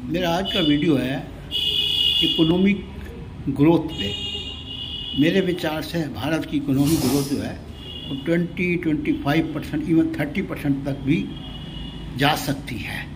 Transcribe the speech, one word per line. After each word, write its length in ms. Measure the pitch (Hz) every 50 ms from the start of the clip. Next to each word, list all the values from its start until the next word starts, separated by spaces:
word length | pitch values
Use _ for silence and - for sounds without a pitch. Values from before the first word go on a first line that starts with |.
| 127
मेरा 240 | 123 151 175 180 170
आज 240 | 165 180 196 - -
का 60 | 202
वीडियो 360 | 170 151 147 147 151 170 147
है 320 | 127 123 127 135 156 - - - - - - - - - - 107 - - - - - - - - - -
इकोनॉमिक 640 | - - 180 165 160 175 180 190 202 196 - - - - - - - - - - - - - - 143
ग्रोथ 300 | 127 - 143 160 170 151
पे। 360 | - 147 - - 202 202 - - - - 202 - - - - - - - - - - - - - - - - 131
मेरे 200 | 143 165 185 196
विचार 400 | 190 180 170 - - 160 156 156
से 260 | 151 - - 170 160
भारत 380 | 131 117 - - 147 160 156 139
की 120 | - 151
इकोनॉमिक 420 | 143 - 147 135 135 143 143 165 147
ग्रोथ 240 | 131 127 135 143 -
जो 180 | - 143 107
है, 180 | 104 123 - - - - - - - - - - - 175
वो 160 | 147 135 -
ट्वेंटी, 500 | 165 170 170 175 - - - 180 180 175
ट्वेंटी 380 | 170 - 160 151 143 - - -
फ़ाइव 400 | - - 139 147 160 - - -
परसेंट, 360 | 151 - - - - - -
even 300 | 165 165 160 160 - -
थर्टी 220 | 139 139 - 196
परसेंट 440 | 190 - 151 - - 147 135 135 139
तक 120 | 143 131 -
भी 260 | 127 131 156 196 - - - - - - - - - - - - - - - - - - -
जा 180 | 123 143 147 151
सकती 400 | - - - 135 - - - 120
है। 320 | 98 - - - - 147 - -